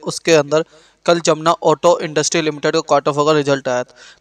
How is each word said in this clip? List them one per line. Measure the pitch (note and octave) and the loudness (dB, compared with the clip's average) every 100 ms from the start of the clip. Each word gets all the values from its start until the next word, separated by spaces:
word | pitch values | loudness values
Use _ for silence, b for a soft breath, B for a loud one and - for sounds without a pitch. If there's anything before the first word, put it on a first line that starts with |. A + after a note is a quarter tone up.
उसके | - - - | -2 -6 2
अंदर | D#3+ C#3+ D#3 E3 b b b - | 2 2 -2 -4 b b b -2
कल | F3 | 0
जमुना | E3+ D#3 D#3+ - | 0 0 0 0
ऑटो | E3 D3+ F3 E3+ | 0 2 2 0
इंडस्ट्री | E3 D3+ D3 F3 | -2 -4 -2 -2
लिमिटेड | D#3 D3 D#3 | -2 -4 -2
का | D#3+ | -2
क्वार्टर | - C#3+ D3+ | 0 0 0
फ़ोर | D3 D3 | 0 0
का | D3+ | 0
रिजल्ट | C#3+ C#3 C3 | 0 -2 -2
आया | B2 | -4
था। | B2+ _ b b | -6 _ b b